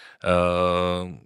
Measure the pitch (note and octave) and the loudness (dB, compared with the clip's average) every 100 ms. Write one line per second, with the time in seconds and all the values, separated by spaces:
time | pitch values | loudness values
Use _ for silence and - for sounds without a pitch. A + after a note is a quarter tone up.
0 | - - F#2+ F2 F2 F2 F2+ F2 F2+ F2+ | -20 -6 0 2 2 2 0 0 0 -2
1 | F2+ D2 | -6 -12